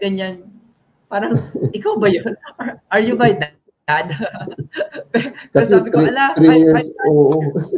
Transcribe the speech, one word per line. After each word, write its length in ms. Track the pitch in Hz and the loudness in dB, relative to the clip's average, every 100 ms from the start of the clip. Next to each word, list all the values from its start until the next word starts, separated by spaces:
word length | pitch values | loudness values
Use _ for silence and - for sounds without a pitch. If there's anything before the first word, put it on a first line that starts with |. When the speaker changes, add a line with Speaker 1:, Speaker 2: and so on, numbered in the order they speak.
Speaker 1:
ganyan. 300 | 202 190 190 180 190 - _ _ _ _ _ | -6 -4 -8 -12 -20 -20 _ _ _ _ _
Parang, 240 | 202 214 | -6 -2
Speaker 2:
<laughs> 400 | - - - - 208 | -2 -4 -6 -6 -4
Speaker 1:
"Ikaw 160 | 403 415 | -4 0
ba 160 | 202 | 2
yun? 240 | 175 233 - - - | 0 -4 -10 -16 -14
<laughs> 320 | 240 - _ | -14 -14 _
Are 80 | 202 | -2
you 160 | 226 226 | 0 2
my 160 | 240 | 2
dad?" 240 | 190 147 _ _ _ - | 0 -6 _ _ _ -4
<laughs> 240 | 151 175 143 208 - - - - 330 622 - - 226 | -4 -4 -8 -10 -10 -14 -14 -12 -8 -10 -10 -6 -6
Pero 160 | 262 - - - | -6 -12 -2 0
Speaker 2:
Kasi 160 | - | 4
Speaker 1:
sabi 160 | 190 - | 2 4
ko, 160 | 151 | 0
Speaker 2:
three, 80 | 156 | 2
Speaker 1:
"Ala, 240 | 262 - - | 0 -2 4
Speaker 2:
three 160 | 160 | 6
Speaker 1:
I, 60 | 160 | 6
Speaker 2:
years, 240 | 160 160 | 6 4
Speaker 1:
I" 240 | 156 - 151 | -2 -4 0
Speaker 2:
oo. 240 | 147 139 156 147 143 - | 4 4 2 -2 -6 -6